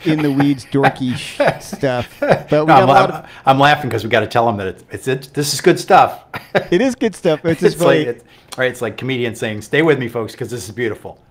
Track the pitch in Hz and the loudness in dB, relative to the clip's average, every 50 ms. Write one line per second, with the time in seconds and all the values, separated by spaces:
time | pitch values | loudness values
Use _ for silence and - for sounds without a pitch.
0 | - 165 156 151 151 143 135 139 143 143 143 123 - - - 139 139 - - - | 0 -2 0 0 0 0 0 2 2 2 0 -2 -4 -4 -2 0 2 2 0 -2
1 | 131 127 120 - - - - - 285 190 - - - - 202 - - 135 123 123 | -4 -4 -4 -6 -8 -12 -6 -2 0 0 0 -2 -10 -16 -8 -4 -2 -2 -2 -2
2 | 117 - - - 285 277 180 - - - 151 151 156 156 151 131 - 127 139 156 | -6 -8 -8 -6 -2 0 0 -2 0 0 0 0 4 4 6 6 6 6 4 4
3 | 190 185 - - - - - - - 131 135 135 139 147 147 143 - 123 113 110 | 4 2 -2 -8 -14 -16 -20 -4 0 2 4 4 4 4 4 2 0 -4 -6 -4
4 | 107 113 113 113 107 - - 120 117 117 110 101 98 95 87 - - _ - 101 | -2 0 0 0 0 2 0 0 2 2 0 -2 -4 -6 -8 -10 -14 _ -16 -10
5 | - 131 131 143 - - - 147 147 147 - - - 185 180 180 - - 196 160 | -6 -4 -4 -4 -6 -8 -6 -6 -4 -4 -4 0 2 2 2 2 2 4 6 6
6 | 127 - - - - _ - - - - - 196 - - 170 180 247 269 240 - | 6 4 2 -6 -16 _ -14 -14 -14 -4 -4 -4 -2 0 0 0 0 0 -2 -2
7 | 254 220 175 - - 175 156 147 - 165 165 - 180 - 156 151 170 - 175 156 | -4 -4 -4 -2 -2 -2 -2 0 0 -2 -2 2 0 0 0 2 2 2 2 2
8 | 143 120 117 - - _ - - _ _ - - 127 127 117 - 120 110 101 - | 2 -2 -6 -10 -14 _ -20 -20 _ _ -6 -4 -4 -4 -2 -4 -6 -6 -6 -6
9 | 120 127 131 120 120 117 110 113 123 113 107 107 104 - - 143 160 165 139 127 | -6 -6 -4 -4 -4 -4 -4 -6 -8 -8 -8 -8 -8 -2 0 2 4 4 2 2
10 | 123 113 117 120 110 101 - - 127 - 123 117 92 98 98 - 123 110 95 - | 0 -4 -6 -6 -8 -8 -8 -10 -10 -10 -8 -10 -10 -12 -8 -6 -4 -4 -6 -8
11 | - 90 78 - _ _ | -12 -16 -18 -18 _ _